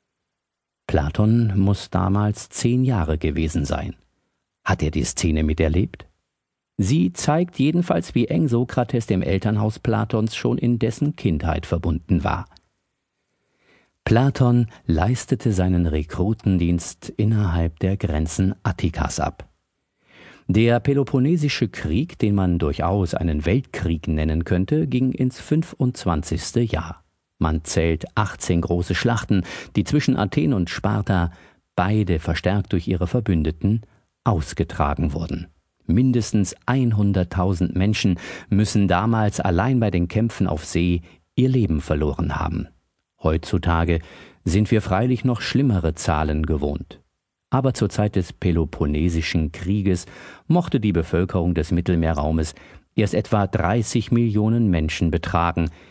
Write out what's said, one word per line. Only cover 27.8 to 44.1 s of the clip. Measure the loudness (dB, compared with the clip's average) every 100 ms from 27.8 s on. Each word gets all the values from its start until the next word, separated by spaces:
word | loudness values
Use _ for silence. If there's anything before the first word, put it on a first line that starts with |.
| 2 0 -2 -4
achtzehn | -4 -4 -2 0
große | 0 -2 -2 -2
Schlachten, | 0 0 0 0 0 -10 -6 -2
die |
zwischen | 0 0 2 0
Athen | 0 0 0
und | 0 -2
Sparta, | -2 -2 0 0 0 0 -4 -18 _ _ -2
beide | 0 2 2 0
verstärkt | -2 -2 0 0 0
durch | -2 0
ihre | -2 0
Verbündeten, | -2 0 0 0 0 0 -2 -4 _ _ _
ausgetragen | 0 0 -2 -4 -4 0 -2 0 -2
wurden. | -2 -6 -8 -10 _ _ _ -2
Mindestens | 2 2 2 0 0 -2 -4 -2
einhunderttausend | 0 2 2 2 2 0 0 0 0 0 0
Menschen | 0 2 0 -2 -4 -16 -2
müssen | 0 2 2 2
damals | 2 2 2 0 0
allein | 0 2 2 2
bei | 2
den | 0 0
Kämpfen | 0 -2 0 -2
auf | -2 -2
See | 0 2 0 -4 -18 _ 0
ihr | 2
Leben | 2 2 2
verloren | 0 0 0 -2 -2 -2
haben. | -2 -4 -6 _ _ _ _ _
Heutzutage | -2 -2 0 -2 0 2 2 0 -4